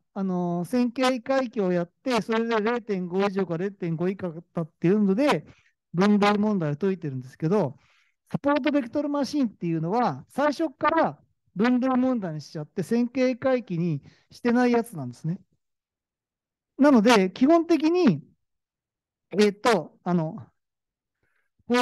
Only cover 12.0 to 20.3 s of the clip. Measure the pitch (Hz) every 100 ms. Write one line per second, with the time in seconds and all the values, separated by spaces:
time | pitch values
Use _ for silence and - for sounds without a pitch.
12 | 262 240 185 156 - 160 151 - 165 233
13 | 240 269 254 247 269 254 - 165 175 143
14 | - _ _ - 240 240 247 233 226 160
15 | 123 123 160 185 _ _ _ _ _ _
16 | _ _ _ _ _ _ _ - 285 247
17 | 208 220 185 - 262 339 330 320 311 359
18 | 311 147 - _ _ _ _ _ _ _
19 | _ _ _ 185 208 202 254 196 - _
20 | 180 175 160